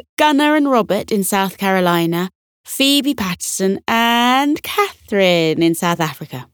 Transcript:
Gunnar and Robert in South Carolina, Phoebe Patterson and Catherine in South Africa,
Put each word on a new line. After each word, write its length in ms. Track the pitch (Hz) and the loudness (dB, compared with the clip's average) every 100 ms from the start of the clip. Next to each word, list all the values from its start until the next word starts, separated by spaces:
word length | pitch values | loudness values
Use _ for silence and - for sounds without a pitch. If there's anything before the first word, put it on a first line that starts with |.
| - - | -4 0
Gunnar 360 | 302 277 294 302 | 2 2 2 2
and 140 | 285 | 2
Robert 420 | 247 185 196 - | 0 0 -2 -2
in 120 | 214 | -2
South 340 | 185 202 196 - | 0 0 -2 -2
Carolina, 720 | 196 190 180 170 170 170 185 - _ _ | -2 0 2 2 0 -2 -4 -8 _ _
Phoebe 520 | - - 277 285 269 262 | -10 -2 2 2 0 -2
Patterson 640 | 190 175 - - 190 196 - | -4 -6 -8 -4 -2 -2 -2
and 760 | 226 233 233 240 262 285 311 | 0 2 2 2 2 0 -2
Catherine 1000 | - - 403 - - 202 185 175 160 156 | -4 -2 -2 -4 -4 2 2 4 2 2
in 100 | 165 | 0
South 260 | 165 175 170 | 2 0 0
Africa, 480 | 160 143 156 127 - | -2 -6 -14 -14 -16